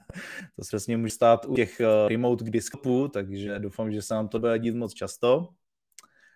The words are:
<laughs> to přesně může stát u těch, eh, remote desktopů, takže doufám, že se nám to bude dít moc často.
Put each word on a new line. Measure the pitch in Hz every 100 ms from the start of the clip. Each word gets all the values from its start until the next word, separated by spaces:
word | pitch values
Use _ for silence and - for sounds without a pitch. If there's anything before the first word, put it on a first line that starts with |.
| -
<laughs> | 185 - - 185 -
to |
přesně | - 104 117 117
může | 113
stát | - 117 117
u | 135
těch, | 120 110 -
eh, | 113 107 104
remote | 113 123 120
desktopů, | 113 110 - - 131 123 139
takže | 101 95 98 101 101
doufám, | 101 - 110
že | 107
se | -
nám | 110 107
to | 113
bude | 117 113
dít | 117
moc | 117 107
často. | - - - 120 151 175 _ _ _ _ - - _ _